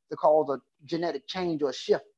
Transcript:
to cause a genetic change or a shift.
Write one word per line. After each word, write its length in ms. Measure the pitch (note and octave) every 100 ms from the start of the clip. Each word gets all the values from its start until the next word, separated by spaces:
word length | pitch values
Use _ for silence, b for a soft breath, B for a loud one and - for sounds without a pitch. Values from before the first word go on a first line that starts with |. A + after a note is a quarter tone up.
| _
to 60 | D3+
cause 340 | E3 D#3 C#3+
a 100 | C3+ - _ C#3
genetic 420 | E3 E3+ D3 -
change 340 | F#3 F3+ D#3
or 80 | C#3+
a 40 |
shift. 320 | - - F3+ -